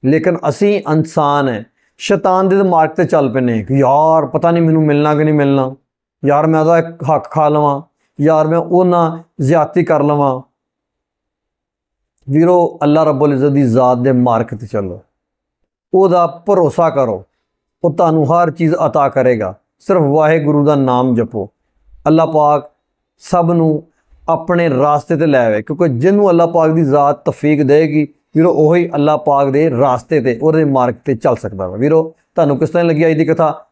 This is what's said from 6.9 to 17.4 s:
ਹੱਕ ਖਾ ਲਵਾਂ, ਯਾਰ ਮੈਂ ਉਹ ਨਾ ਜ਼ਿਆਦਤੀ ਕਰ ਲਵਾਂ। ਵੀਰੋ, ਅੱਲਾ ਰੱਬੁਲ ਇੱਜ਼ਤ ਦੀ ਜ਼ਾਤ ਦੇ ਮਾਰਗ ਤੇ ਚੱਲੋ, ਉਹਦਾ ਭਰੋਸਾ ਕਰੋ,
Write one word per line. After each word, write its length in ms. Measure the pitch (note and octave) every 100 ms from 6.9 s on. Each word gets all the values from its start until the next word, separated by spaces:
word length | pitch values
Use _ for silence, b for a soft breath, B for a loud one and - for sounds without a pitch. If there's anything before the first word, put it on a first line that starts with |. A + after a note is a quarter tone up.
| - C3
ਹੱਕ 200 | D3+ -
ਖਾ 180 | D#3 D3+
ਲਵਾਂ, 340 | D3+ D3 C#3 - _ _ -
ਯਾਰ 260 | D3 D#3 D#3
ਮੈਂ 120 | E3+
ਉਹ 260 | E3+ F3+
ਨਾ 400 | F3+ F3 E3 E3 - -
ਜ਼ਿਆਦਤੀ 440 | C3+ E3 D3 F3+
ਕਰ 180 | E3+ D#3
ਲਵਾਂ। 400 | C#3+ D3 C#3 C3 - _ _ _ _ _ _ _ _ _ _ _ _ _ _ _ _ _ -
ਵੀਰੋ, 480 | C#3+ E3+ F3+ E3+ -
ਅੱਲਾ 200 | D3+ D3+
ਰੱਬੁਲ 300 | D#3 C#3 D3
ਇੱਜ਼ਤ 160 | C3+ C#3+
ਦੀ 140 | C#3
ਜ਼ਾਤ 360 | C3+ A#2 B2 B2
ਦੇ 140 | B2+
ਮਾਰਗ 340 | B2+ B2 A2+ A#2
ਤੇ 200 | G#2 A2
ਚੱਲੋ, 340 | A2 F#2+ F2+ _ _ _ _ _ _ _ _ _
ਉਹਦਾ 320 | F#3 F#3+ F3 E3+
ਭਰੋਸਾ 640 | E3+ - F#3+ D#3+ - E3
ਕਰੋ, 340 | C#3 B2+ G2+ G2+ _